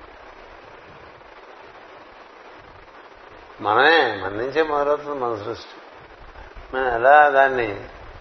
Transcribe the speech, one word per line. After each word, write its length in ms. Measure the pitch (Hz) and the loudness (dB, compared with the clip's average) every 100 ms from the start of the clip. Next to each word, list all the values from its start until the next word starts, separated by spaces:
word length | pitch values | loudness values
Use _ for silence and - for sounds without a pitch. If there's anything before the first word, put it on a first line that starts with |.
| - - - - - - - - - - - - - - - - - - - - - - - - - - - - - - - - - - - - | -20 -20 -20 -20 -20 -20 -20 -20 -20 -20 -20 -20 -20 -20 -20 -20 -20 -20 -20 -20 -20 -20 -20 -20 -20 -20 -20 -20 -20 -20 -20 -20 -20 -20 -20 -8
మనమే, 580 | 104 110 147 165 127 101 | -2 2 4 4 2 -4
మన 60 | 95 | -8
నుంచే 340 | 101 131 143 | -8 -6 -4
మొదలవుతుంది 560 | 156 147 143 147 143 143 | -2 -2 -2 -4 -6 -8
మన 160 | 120 | -8
సృష్టి. 420 | 110 107 107 - - - - - - - - - - - 131 | -8 -10 -12 -16 -20 -20 -20 -20 -20 -20 -20 -20 -20 -12 -6
మనం 180 | 131 | -4
ఎలా 340 | 117 123 147 147 | 2 6 6 6
దాన్ని 520 | 135 135 127 110 101 - - - - | 4 2 0 -4 -6 -14 -18 -20 -20